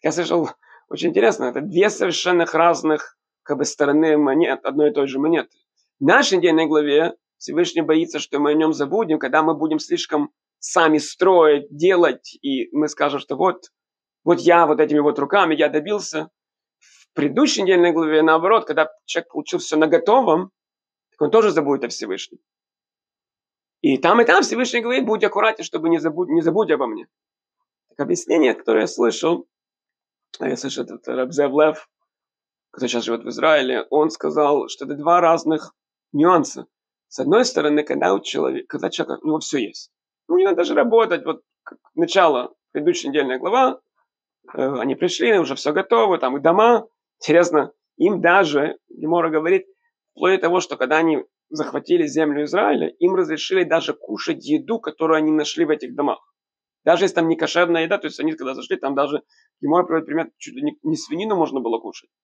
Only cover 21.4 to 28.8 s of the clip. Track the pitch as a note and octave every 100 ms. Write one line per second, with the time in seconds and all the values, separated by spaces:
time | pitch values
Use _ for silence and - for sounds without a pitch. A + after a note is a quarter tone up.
21.4 | G#3+ D#3+ C#3+ C#3 A#2+ - G#2+ F#2+ - -
22.4 | _ _ _ _ _ _ _ _ _ _
23.4 | _ _ _ _ D3+ C3+ E3 A3 A#3 F#4+
24.4 | C#4+ A#3 B3 B3 A3+ C4 A#3 G#3+ G#3 G3
25.4 | A3 G#3+ D#3+ D#3+ E3 E3 D#3 D#3 F3+ D#3+
26.4 | E3 E3+ F#3+ D3 B2+ G#2+ - _ _ _
27.4 | _ _ _ _ _ - C#3+ - - E3
28.4 | C3 G#2+ - A2